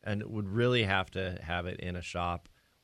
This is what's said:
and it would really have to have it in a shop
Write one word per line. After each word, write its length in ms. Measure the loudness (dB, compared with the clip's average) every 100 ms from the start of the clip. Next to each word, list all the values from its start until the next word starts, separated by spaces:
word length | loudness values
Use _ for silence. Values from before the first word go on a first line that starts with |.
and 180 | -4 -2
it 80 | -2
would 180 | -4 0
really 360 | 2 4 6
have 260 | 4 2 2
to 280 | -2 -4 -4
have 220 | -4 -2 -2
it 140 | -4
in 140 | -4 -4
a 40 |
shop 440 | -4 -2 -2 -2 -8 _ _ _